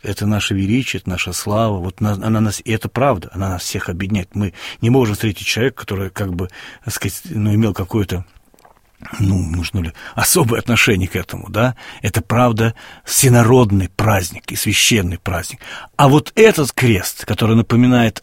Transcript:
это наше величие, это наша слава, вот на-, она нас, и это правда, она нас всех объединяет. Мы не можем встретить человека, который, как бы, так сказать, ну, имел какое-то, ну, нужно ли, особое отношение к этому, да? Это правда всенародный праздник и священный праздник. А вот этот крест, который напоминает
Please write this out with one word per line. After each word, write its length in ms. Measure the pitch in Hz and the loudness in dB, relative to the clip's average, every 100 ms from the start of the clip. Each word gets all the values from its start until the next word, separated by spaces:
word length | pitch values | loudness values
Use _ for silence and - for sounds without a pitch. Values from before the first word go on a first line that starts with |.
это 240 | 104 98 104 | -10 -4 -2
наше 280 | 104 - | -2 -2
величие, 440 | 98 98 123 123 - | -2 0 0 -2 -6
это 80 | - | -6
наша 220 | 90 - | -6 -6
слава, 460 | 87 - 107 113 98 | -6 -4 0 0 -2
вот 220 | 90 - | -6 -4
на-, 140 | 107 | -4
она 260 | 98 110 110 | -2 -2 0
нас, 200 | 110 - | 0 -2
и 80 | - | -4
это 160 | 110 - | -4 -4
правда, 420 | 117 139 101 - | -2 0 0 -4
она 180 | 90 95 | -6 -4
нас 120 | 90 | -4
всех 260 | - 98 - | -6 -8 -6
объединяет. 460 | 87 95 104 90 | -6 -2 -4 -4
Мы 200 | 101 101 - - - | -4 -4 -6 -16 -4
не 100 | 117 | 2
можем 240 | 135 113 | 4 2
встретить 320 | 101 110 95 - | 0 -4 -4 -4
человека, 300 | 107 127 - | -2 -2 -4
который, 280 | - 98 95 | -8 -6 -6
как 240 | - 98 | -6 -6
бы, 140 | 87 90 - - - | -4 -6 -10 -20 -14
так 80 | - | -10
сказать, 280 | - 98 - - | -6 -6 -6 -8
ну, 280 | 113 104 | -2 2
имел 200 | 104 113 | 2 2
какое-то, 500 | 92 92 113 92 90 - _ _ _ _ _ _ _ - - | 0 -2 -2 -2 -4 -10 _ _ _ _ _ _ _ -14 -2
ну, 180 | 101 95 | 0 0
нужно 440 | 82 87 82 101 | 0 -4 -4 -4
ли, 120 | 82 - - | -4 -8 -10
особое 460 | - 104 185 117 113 | -4 0 2 2 0
отношение 480 | - 113 - 95 92 | 0 2 2 2 0
к 80 | 92 | -4
этому, 320 | - 90 92 | -8 -12 -6
да? 260 | 101 127 117 - - | -2 -2 -2 -12 -8
Это 200 | 92 104 | -6 -4
правда 520 | - 113 123 110 113 - - - | -2 0 2 2 0 -2 -12 -18
всенародный 840 | - - 135 120 113 127 113 98 92 | -4 2 6 6 8 6 6 2 0
праздник 640 | - 107 101 87 - - | -2 0 0 -2 -8 -12
и 20 | |
священный 640 | - 104 98 - 113 90 87 | -6 -2 0 2 2 0 -4
праздник. 400 | - 87 85 - - - - - | -6 -6 -6 -14 -18 -18 -8 2
А 120 | 143 | 6
вот 220 | 147 - - | 6 4 4
этот 340 | 220 175 135 | 6 6 0
крест, 540 | - 123 98 - - | 2 2 2 -2 -8
который 320 | - 104 110 113 | -6 0 2 2
напоминает 680 | - 117 123 123 113 - | 4 4 4 4 2 -2